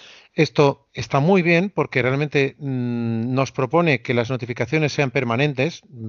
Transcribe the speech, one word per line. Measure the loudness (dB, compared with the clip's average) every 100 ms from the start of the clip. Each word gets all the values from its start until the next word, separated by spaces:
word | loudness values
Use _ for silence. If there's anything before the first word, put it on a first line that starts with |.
| -20 -20 -6
Esto | -2 0 2 2 0 _
está | -14 -4 0
muy | 2 4
bien | 4 2 0
porque | -2 -2 0
realmente, | 0 0 -2 0 -2 -4
mm, | -6 -4 -2 -2 -2 -2 0
nos | 0 -2
propone | -2 0 2 2 2
que | 0
las | 0 0
notificaciones | -2 -6 -6 -2 0 0
sean | 0 -2
permanentes, | 0 0 0 0 0 -2 -4 -16 -14